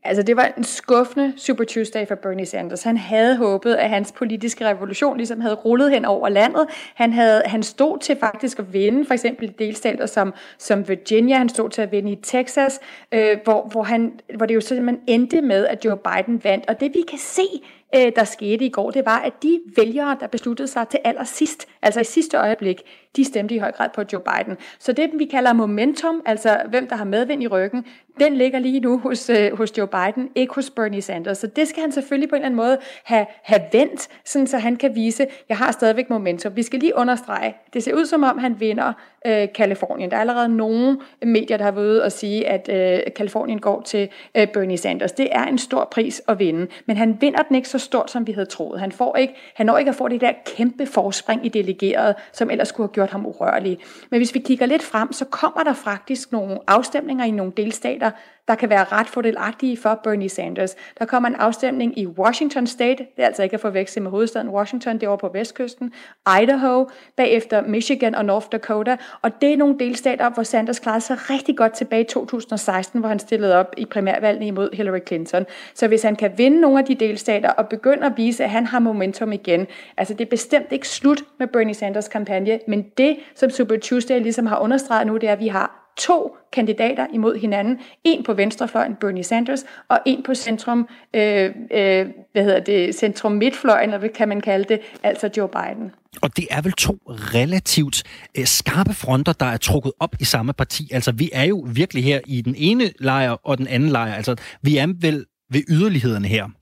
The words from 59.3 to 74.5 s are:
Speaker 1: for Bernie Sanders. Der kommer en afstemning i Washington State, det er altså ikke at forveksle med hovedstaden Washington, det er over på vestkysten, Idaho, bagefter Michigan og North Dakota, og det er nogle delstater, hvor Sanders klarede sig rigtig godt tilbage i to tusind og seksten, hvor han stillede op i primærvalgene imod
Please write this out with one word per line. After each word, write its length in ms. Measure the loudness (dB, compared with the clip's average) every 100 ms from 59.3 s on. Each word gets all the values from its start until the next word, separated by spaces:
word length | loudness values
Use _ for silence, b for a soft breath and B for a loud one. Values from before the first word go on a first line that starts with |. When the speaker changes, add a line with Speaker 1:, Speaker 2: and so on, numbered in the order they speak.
| -2 -6 -4 -4 0
Speaker 1:
for 220 | 0 0
Bernie 260 | -2 -2 -4
Sanders. 460 | -6 -8 -4 -4 -6 B -8
Der 60 | -2
kommer 240 | 0 0
en 60 | 2
afstemning 640 | 0 0 -2 0 -2 -2
i 80 | -6
Washington 600 | 2 2 2 -2 0 -2
State, 380 | 0 0 0 -4 2
det 80 |
er 20 | 2
altså 180 | 2
ikke 100 | -2
at 60 | -2
forveksle 420 | -2 -2 -2 -4
med 100 | -4
hovedstaden 380 | -2 -2 -2 -4
Washington, 440 | -2 -2 -4 -4 -4
det 80 |
er 40 | -2
over 100 | -2
på 120 | -2
vestkysten, 600 | -4 -6 -6 -8 -6 -12 B B B 2 4
Idaho, 480 | 6 4 4 2 0 B B 0
bagefter 440 | 4 4 2 0
Michigan 540 | 0 -2 0 0 0 0
og 100 | 0
North 220 | 0 0
Dakota, 460 | -8 -2 -2 0 -2 B B
og 200 | -4 2
det 120 | 2
er 40 | 4
nogle 220 | 4 2
delstater, 500 | -2 0 0 2 0
hvor 140 | 0
Sanders 360 | 0 0 0 -2
klarede 220 | -2 -2
sig 160 | -2 -6 -2
rigtig 280 | -4 -2 2
godt 160 | 2
tilbage 280 | 2 -2 0
i 40 | 0
to 200 | -2 -4
tusind 260 | -8 -6
og 80 | -4
seksten, 400 | -2 -2 -2 -2
hvor 100 | -2
han 100 | -2
stillede 360 | -2 0 4 4
op 180 | 4 -4
i 80 | -6
primærvalgene 600 | -2 0 0 0 0
imod 220 | -2